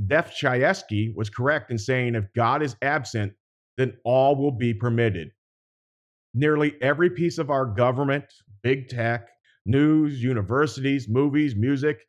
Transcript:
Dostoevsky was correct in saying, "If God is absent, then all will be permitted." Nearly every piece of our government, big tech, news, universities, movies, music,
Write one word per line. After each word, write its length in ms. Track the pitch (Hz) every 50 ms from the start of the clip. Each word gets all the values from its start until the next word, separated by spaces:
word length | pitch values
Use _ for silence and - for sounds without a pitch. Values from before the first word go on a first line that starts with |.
| 101
Dostoevsky 1040 | 98 143 160 170 - - - 147 131 127 123 135 170 190 - - - 107 104 110 113 107
was 140 | - 110 104
correct 400 | - - 123 139 156 147 - -
in 80 | 123
saying, 380 | 110 95 - 131 127 123 120 117
"If 180 | 113 101 - -
God 300 | 120 117 113 135 151 151
is 120 | 135 113 -
absent, 520 | 131 139 147 156 123 - - 110 104 98 - _ _ _ _ _ _ _ -
then 200 | - 131 123 - - -
all 320 | 117 123 131 135 139 147
will 160 | 135 139 147
be 220 | 131 110 123 120 113
permitted." 580 | 101 123 120 117 117 117 113 98 87 78 71 _ _ _ _ _ _ _ _ _ _ _ _ _ _ _ _ _ _ _ _ -
Nearly 480 | 120 147 151 151 151 151 147 147 -
every 300 | 156 151 147 147 175 180
piece 260 | 175 175 175 170 -
of 140 | 165 156 135
our 140 | 143 135 131
government, 600 | 123 101 120 120 127 123 131 143 139 139 143 143 _ _ _ _ _ 104 - -
big 260 | 123 135 143 127 -
tech, 400 | 123 120 113 117 117 117 - - _ _ _ _ _ _ -
news, 560 | 101 131 139 147 156 156 156 151 147 143 127 117
universities, 840 | 127 131 110 98 87 120 139 151 151 - 135 131 139 139 139 123
movies, 480 | 104 113 127 143 147 135 151 151 143 113
music, 460 | 101 113 139 143 135 143 151 147 - _